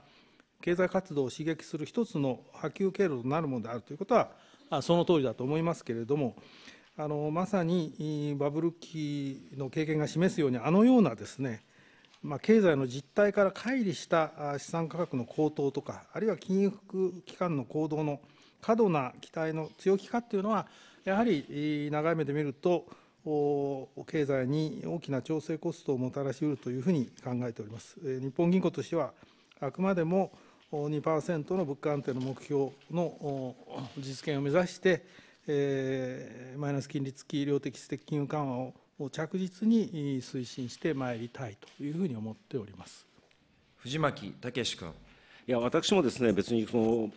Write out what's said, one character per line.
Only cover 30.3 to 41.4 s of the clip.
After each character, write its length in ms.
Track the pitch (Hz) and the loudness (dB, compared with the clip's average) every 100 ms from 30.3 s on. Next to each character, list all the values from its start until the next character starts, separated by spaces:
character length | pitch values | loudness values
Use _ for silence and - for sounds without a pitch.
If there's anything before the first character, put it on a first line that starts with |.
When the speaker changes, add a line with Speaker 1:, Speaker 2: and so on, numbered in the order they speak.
| - - _ _ | -6 -20 _ _
Speaker 1:
お、 140 | 151 147 | -6 -2
二 140 | 151 | -2
パ 160 | 160 160 | 0 0
ー 20 | |
セ 160 | 147 165 | 0 -2
ン 80 | |
ト 100 | 143 | -2
の 120 | 185 151 | -2 -2
物 100 | 139 | -2
価 160 | 156 | -2
安 100 | 147 | -2
定 120 | 139 | -2
の 60 | 127 | -2
目 200 | 131 127 | -4 -6
標 280 | - 143 135 - - | -2 -2 -2 -6 -6
の、 120 | 165 | -4
お、 520 | 170 - 147 139 127 - - 127 131 - | -4 -4 -6 -6 -8 -10 -14 -12 -10 -10
実 300 | 135 131 - | -10 -8 -4
現 100 | 143 | -2
を 20 | |
目 100 | 143 | 2
指 160 | 160 180 | 2 0
し 100 | - | 2
て、 260 | 185 165 - - - _ - | 2 2 -2 -20 -20 _ -2
え 1080 | 143 139 135 131 131 127 131 - 120 127 131 | 0 2 0 -2 -2 -4 -8 -12 -14 -12 -6
ー、 20 | |
マ 120 | 143 | -2
イ 20 | |
ナ 80 | 139 | -2
ス 80 | - | -4
金 160 | 147 | -4
利 80 | 135 | -6
付 160 | 131 - | -8 -6
き 160 | 147 | -2
量 160 | 143 143 | 0 0
的 160 | 139 - | -2 -10
質 120 | - | -10
的 140 | 143 | -10
金 180 | - 151 | -4 -4
融 40 | 135 | -2
緩 220 | 151 139 | -2 -2
和 80 | 123 127 - _ - | -4 -6 -12 _ -10
を 60 | 139 | -8
着 280 | - 156 185 | -6 -4 -4
実 300 | 185 - 220 | -6 0 4
に、 480 | 226 185 160 143 135 | 4 2 -2 -2 -2
い、 20 | |
推 260 | - 135 120 | -4 -8 -8
進 240 | - 120 | -8 -10
し 80 | - | -4
て 160 | 165 | -2
ま 180 | 135 127 | -2 -2
い 60 | 117 | -4
り 100 | 117 | -8
た 180 | - | -8